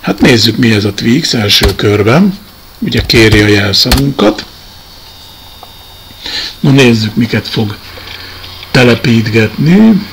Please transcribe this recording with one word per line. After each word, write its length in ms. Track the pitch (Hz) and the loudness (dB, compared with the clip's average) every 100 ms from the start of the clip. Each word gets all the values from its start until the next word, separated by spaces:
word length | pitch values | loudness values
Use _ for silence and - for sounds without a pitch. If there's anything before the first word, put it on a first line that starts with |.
Hát 200 | - - | -6 0
nézzük, 360 | 165 120 117 107 | 2 2 0 0
mi 160 | 123 | 0
ez 120 | 107 | 2
a 100 | 104 | -2
Tweaks 400 | 98 117 127 160 | -4 0 0 0
első 400 | 127 101 - 101 | -2 -2 0 0
körben. 640 | - 110 104 101 139 202 180 - - - - | 0 0 2 2 2 2 -2 -14 -20 -20 -10
Ugye 280 | 214 117 - | -4 -4 0
kéri 340 | 123 110 107 | 2 4 4
a 60 | 104 | 2
jelszavunkat. 1000 | 104 101 98 123 127 139 - 202 - - - - - - - - - - - - - - - - - - - - - - - | 2 0 -2 0 0 0 0 0 0 -12 -20 -20 -20 -20 -20 -20 -20 -20 -20 -20 -20 -20 -20 -20 -20 -20 -18 -12 -10 -10 -4
Na 100 | 156 | 0
nézzük, 440 | 139 127 113 107 | 4 4 2 -2
miket 340 | 107 120 110 - | -2 -2 -4 -4
fog 280 | - 107 98 - - - - - - - - - | -6 -6 -6 -16 -18 -18 -18 -18 -20 -20 -20 -4
telepítgetni. 1400 | 139 123 113 - 117 110 110 107 - 143 190 220 196 - | 2 2 2 2 0 2 0 0 0 2 4 4 2 -2